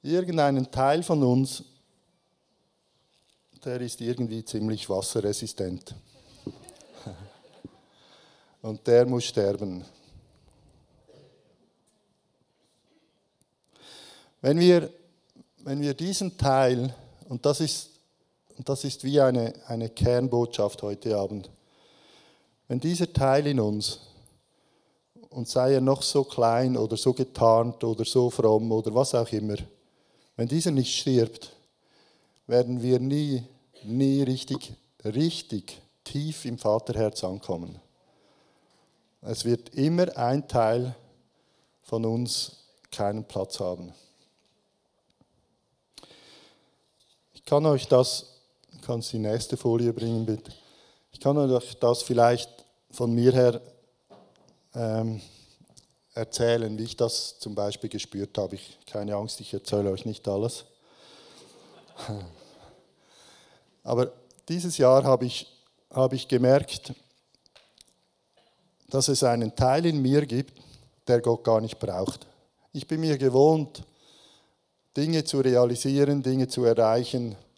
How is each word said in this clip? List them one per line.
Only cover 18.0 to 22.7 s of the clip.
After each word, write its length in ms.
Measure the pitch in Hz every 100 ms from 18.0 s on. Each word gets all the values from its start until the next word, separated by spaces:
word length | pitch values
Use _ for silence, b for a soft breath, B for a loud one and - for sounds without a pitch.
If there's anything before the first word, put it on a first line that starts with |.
| _ _ _ _ _ -
und 100 | 131
das 160 | 135
ist 200 | 143 -
wie 140 | 131 147
eine, 360 | 135 127 113 - -
eine 200 | 117 113
Kernbotschaft 960 | - 120 123 127 120 120 - 104 -
heute 340 | 104 104 117 104
Abend, 320 | 98 104 95 _ b b b b b b b b b b
wenn 100 | _